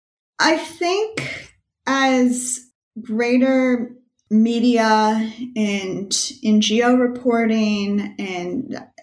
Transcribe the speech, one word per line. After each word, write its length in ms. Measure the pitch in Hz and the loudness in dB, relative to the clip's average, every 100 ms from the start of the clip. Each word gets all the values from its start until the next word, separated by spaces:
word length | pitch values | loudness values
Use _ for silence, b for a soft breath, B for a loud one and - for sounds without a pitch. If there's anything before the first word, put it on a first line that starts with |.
| _ _ _ - | _ _ _ -2
I 160 | 277 311 | 0 0
think 960 | - - 349 392 440 - - - - _ _ _ - | -4 -6 -2 -2 -4 -6 -10 -12 -18 _ _ _ -4
as 720 | 269 262 254 247 240 - - - _ _ 220 | 0 2 2 2 0 -6 -10 -12 _ _ -14
greater 960 | 220 220 240 254 262 262 254 240 - - _ _ - | -6 -2 2 2 4 2 2 0 -4 -14 _ _ 0
media 1000 | 214 226 233 247 226 220 214 214 220 220 - - | 2 2 2 2 4 4 4 2 0 -4 -8 -8
and 580 | 220 208 202 190 180 196 - - - | -4 -2 -2 -4 -8 -4 -4 -6 -4
N 160 | 214 214 | 2 2
G 220 | 208 220 | 4 2
O 120 | 240 | 4
reporting 1200 | 254 247 247 254 233 226 220 214 208 202 202 202 - | 2 2 0 2 4 4 2 2 0 0 -2 -4 -6
and 680 | 196 180 180 180 - - - _ | -8 -6 -6 -6 -8 -12 -16 _